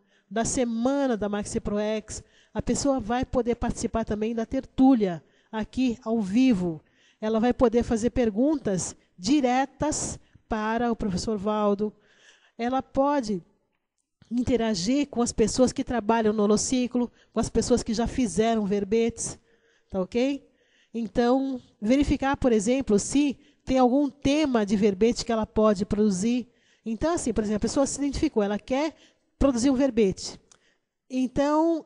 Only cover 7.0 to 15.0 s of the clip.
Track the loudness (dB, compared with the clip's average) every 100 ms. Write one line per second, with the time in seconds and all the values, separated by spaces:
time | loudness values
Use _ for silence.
7 | _ _ -2 0 0 2 2 2 0 -2
8 | 0 0 0 0 0 0 -2 -4 -6 -12
9 | _ -10 0 2 2 0 -2 _ -4 -2
10 | -6 -12 _ _ _ -4 -2 -2 -2 -2
11 | -4 -4 -4 -4 -2 0 0 0 -2 -8
12 | _ _ _ _ _ -8 -4 -4 -2 0
13 | 2 0 -2 -6 -8 _ _ _ _ _
14 | _ _ _ -4 0 0 0 -2 0 0